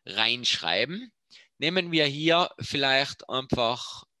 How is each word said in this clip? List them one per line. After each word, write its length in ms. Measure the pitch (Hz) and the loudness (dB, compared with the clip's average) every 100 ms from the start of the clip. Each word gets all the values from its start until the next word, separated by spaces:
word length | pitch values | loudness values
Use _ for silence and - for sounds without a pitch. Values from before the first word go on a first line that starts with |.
| - | -6
reinschreiben. 1040 | 98 110 123 117 - 85 90 123 190 254 _ _ - - - | 0 0 0 0 0 0 2 0 -4 -12 _ _ -20 -20 -4
Nehmen 340 | 143 185 175 | -2 0 0
wir 140 | 160 147 | 2 2
hier 460 | 143 160 165 180 - | 2 4 4 2 -4
vielleicht 680 | - 151 135 135 139 - - | -6 -2 2 2 2 -6 -6
einfach 760 | 127 131 127 117 120 - - - _ | -6 -2 0 0 0 -6 -14 -18 _